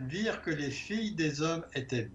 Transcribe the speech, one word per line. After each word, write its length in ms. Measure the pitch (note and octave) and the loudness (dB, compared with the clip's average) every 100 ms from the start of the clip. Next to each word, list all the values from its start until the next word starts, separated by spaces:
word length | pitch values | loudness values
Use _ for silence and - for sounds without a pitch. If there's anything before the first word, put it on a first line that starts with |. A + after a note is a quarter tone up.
virent 400 | C3 F3 G#3+ G#3 | -4 0 0 0
que 80 | - | 0
les 180 | D3+ C#3+ | 0 0
filles 460 | - - G#3+ A3 D#3+ | -2 -2 -2 0 2
des 260 | D#3 C#3 | 2 4
hommes 220 | D#3 E3 E3 | 2 0 -2
étaient 360 | C#3 B2 B2 G#2 | -4 0 0 0